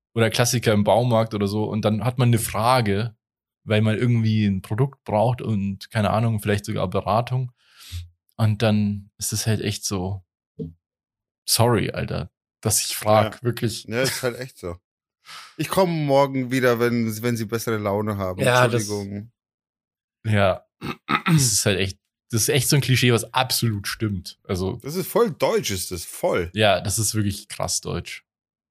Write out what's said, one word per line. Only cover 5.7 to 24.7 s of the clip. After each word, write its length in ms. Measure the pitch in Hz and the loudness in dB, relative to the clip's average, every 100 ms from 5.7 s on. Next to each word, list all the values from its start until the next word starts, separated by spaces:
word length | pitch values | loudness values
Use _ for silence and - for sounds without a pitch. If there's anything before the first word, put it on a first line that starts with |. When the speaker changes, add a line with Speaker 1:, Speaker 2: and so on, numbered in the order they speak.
| 98 - | -6 -6
Speaker 1:
keine 200 | 113 101 | -2 2
Ahnung, 300 | 101 117 107 | 2 2 0
vielleicht 240 | 104 104 | 0 -2
sogar 240 | - 104 95 | -2 -4 -2
Beratung. 600 | 98 90 107 120 127 123 - _ _ - 87 - _ _ - | -2 0 0 0 -4 -4 -10 _ _ -14 -14 -14 _ _ 0
Und 260 | 110 104 | 0 2
dann 480 | 117 107 104 104 98 _ | 2 2 2 -2 -8 _
ist 140 | - | -8
es 140 | 107 113 | -4 -2
halt 140 | 104 | -2
echt 240 | 104 101 | -2 -6
so, 380 | - 101 92 98 - _ _ - - - _ _ _ _ _ _ - | -6 -6 -4 -6 -12 _ _ -14 -14 -14 _ _ _ _ _ _ -4
sorry, 420 | - 117 107 90 | 2 2 2 0
Alter, 400 | - 85 90 - _ _ _ | -6 -6 -6 -8 _ _ _
dass 200 | 110 - | -2 -2
ich 120 | - - | -2 -4
frag, 380 | 107 107 110 - | 2 4 4 -2
Speaker 2:
Ja. 60 | |
Speaker 1:
wirklich. 420 | 120 117 117 - | -6 -2 -4 -4
Speaker 2:
Ja, 180 | - 113 | -6 -2
ist 200 | 131 - | -2 -2
halt 160 | 123 117 | -6 -6
echt 200 | 131 - | -12 -12
so. 180 | 90 87 _ _ _ _ - - - - | -12 -12 _ _ _ _ -20 -20 -18 -8
„Ich 120 | 151 | -2
komm 380 | 185 185 165 147 | 2 2 2 4
morgen 440 | 139 139 135 123 | 4 4 0 -2
wieder, 280 | 131 123 117 | 2 2 4
wenn, 420 | 120 120 113 107 | 2 2 0 -2
wenn 140 | 120 113 | -2 -2
Sie 100 | 107 | -4
bessere 320 | 117 123 110 | -4 -2 -2
Laune 380 | 104 101 107 101 | 0 0 -2 -2
haben. 220 | 95 92 | -4 0
Speaker 3:
Ja, 280 | 127 123 123 | 2 4 4
das 140 | 117 | 2
Speaker 2:
Entschuldigung.“ 480 | 104 104 98 104 110 _ _ _ _ _ _ _ _ _ 110 | -2 -6 -6 -10 -12 _ _ _ _ _ _ _ _ _ -2
Speaker 1:
Ja. 400 | 104 98 85 - _ - - - 143 190 | 2 2 0 -8 _ -12 -12 -4 -2 2
Das 100 | 160 127 | 2 4
ist 140 | 104 107 | 2 2
halt 120 | 92 | 2
echt, 200 | 95 - _ _ _ | -2 -6 _ _ _
das 120 | 113 | -2
ist 60 | - | 0
echt 200 | 135 - | 0 2
so 80 | 147 | 2
ein 60 | |
Klischee, 300 | 131 123 123 | 2 2 4
was 200 | 117 - | 2 0
absolut 520 | - 127 - 117 101 98 | -2 -2 0 -2 -2 -6
stimmt. 500 | - 110 95 - - | -6 -4 -4 -8 -16
Also 340 | - 92 92 | -6 -4 -2